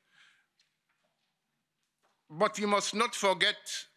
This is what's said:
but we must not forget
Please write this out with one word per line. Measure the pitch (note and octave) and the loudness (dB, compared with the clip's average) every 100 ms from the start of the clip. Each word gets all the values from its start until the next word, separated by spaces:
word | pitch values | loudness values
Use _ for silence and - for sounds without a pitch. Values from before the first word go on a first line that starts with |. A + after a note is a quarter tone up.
| _ _ - _ _ _ _ _ _ _ _ _ _ _ _ _ _ _ _ _ _ _ - | _ _ -20 _ _ _ _ _ _ _ _ _ _ _ _ _ _ _ _ _ _ _ -12
but | D#3 G#3 G3+ | -2 0 0
we | G#3 | 0
must | G3+ G3 | 2 0
not | G#3 A#3 | 0 -2
forget | - G3+ F3 G3 G3+ - - - | 0 0 2 0 0 -6 -10 -12